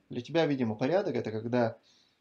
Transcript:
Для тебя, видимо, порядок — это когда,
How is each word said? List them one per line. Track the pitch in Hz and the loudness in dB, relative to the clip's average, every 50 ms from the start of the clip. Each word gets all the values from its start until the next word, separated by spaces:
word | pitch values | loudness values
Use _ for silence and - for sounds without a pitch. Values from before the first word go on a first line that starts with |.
| _ - | _ -10
Для | 123 117 | -8 -8
тебя, | 120 - 143 165 160 | -6 -2 0 2 2
видимо, | 147 143 131 127 110 107 | 2 2 0 0 0 0
порядок — | 110 127 135 165 190 202 170 123 117 | 0 0 0 2 2 0 0 -2 -2
это | 107 113 | -2 -2
когда, | 107 110 110 117 120 123 120 113 - - _ _ _ _ _ _ _ _ | -4 -4 -4 0 2 2 2 2 0 -6 _ _ _ _ _ _ _ _